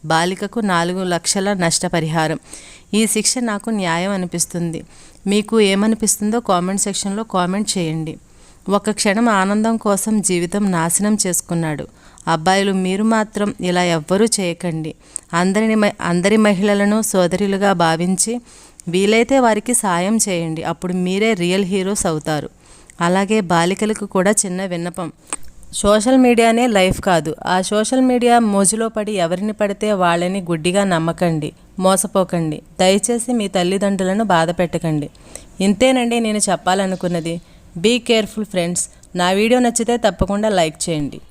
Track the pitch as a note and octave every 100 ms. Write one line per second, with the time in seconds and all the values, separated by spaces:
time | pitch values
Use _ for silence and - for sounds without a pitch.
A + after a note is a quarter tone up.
0 | D#3 D#3+ F3 F#3 G3+ A#3 G#3 F3 E3+ F#3
1 | F#3 E3+ - G3+ F#3+ G3+ E3+ - F3+ E3+
2 | D#3+ D#3+ D#3 D#3+ - - - - - G#3
3 | A3 G#3+ G#3 C4 A#3+ G#3 - G#3+ F#3 E3
4 | F#3 G3 F3+ E3+ - F3 E3+ D#3+ - -
5 | - - - G#3 G#3+ A3+ G3+ G3 G#3+ A3
6 | G#3 - G#3 A3+ A#3+ F3+ F3+ G3 G3+ G3
7 | G3+ G3 A3 F#3+ F3 G3 G#3 G3 E3 D#3+
8 | D#3 D#3 - - - - - G3 G#3 G#3
9 | G#3+ G3 A#3+ G3+ F#3+ G#3 A3 A3+ G#3+ G3
10 | - G#3+ F3+ F3+ F3 G3+ G#3 F3 E3 E3+
11 | G#3 G#3+ F#3+ F3 - E3+ E3 D3 - -
12 | - - - E3 E3 F#3+ G3 F#3+ F#3 F#3+
13 | A3 A3 G#3+ - G#3 - F3+ F3+ F3+ E3
14 | D3+ F#3+ A3+ - F3+ E3+ F3+ D#3+ D#3 -
15 | - - - F3 F3+ G3 A3 A3 G#3 -
16 | E3+ F3 F#3 A3 G#3+ F#3 G#3 G3+ G3+ G#3+
17 | A3 F#3+ F3+ F#3 G3+ G3 G3+ F#3 E3+ E3
18 | F3+ F#3 - A#3+ - - - _ - F3
19 | G3+ A3 A#3 C4+ B3 G#3+ A3+ B3 G#3 F3
20 | F#3+ A3 G#3 F3 E3 D#3+ D#3+ E3+ F3+ F3+
21 | F3+ F#3+ A3 G#3 F3 F#3 F#3+ G3 F#3 G3+
22 | F#3+ D#3 D#3 D3+ - _ - - - -
23 | F3 F#3 G3 A3 F3+ E3+ E3+ F#3+ G#3+ G#3+
24 | G3+ F#3+ F#3 G#3 G3+ F3+ F#3+ F3 F3 F3
25 | E3+ - - - - - - - G3+ G#3+
26 | G#3+ C4 B3+ A#3 A#3 A3+ B3 G3+ F#3 F#3+
27 | - F3 D#3 D3+ - F3+ F#3 G#3 A3 C4
28 | C4 B3 A#3+ A#3+ A3 G3 G3 A3 A3+ A3
29 | G#3 G#3 E3+ F3+ G#3 G#3+ G#3 G3 G#3+ G3+
30 | F3+ E3+ F3+ G3 E3+ E3+ D#3 F#3+ G3 E3+
31 | D#3+ E3 F3 D#3+ D3+ - - - F#3+ F#3+
32 | G3+ G3 F3+ E3+ D#3+ D3+ - - F#3 G3
33 | - A#3+ A#3 B3 G3+ F#3 F3+ F#3+ G3+ G3
34 | F#3 G3 A3+ F3 E3 F3 F3 E3+ E3 D3+
35 | C#3+ - - - - - F#3+ G3 C4 C4
36 | A#3+ A#3 A3 G#3+ G3+ F3+ - F#3+ F#3+ F#3
37 | F3+ E3+ E3 E3+ - - - F3 G3 A#3+
38 | A#3+ A3+ G#3 - G#3 F#3 E3+ F3 - -
39 | - F3+ F3+ F#3+ A3 B3 A#3+ A#3 A3+ A#3+
40 | A3 F3+ F#3+ G3+ G#3+ F#3+ D#3+ D3+ - D#3
41 | C#3+ - -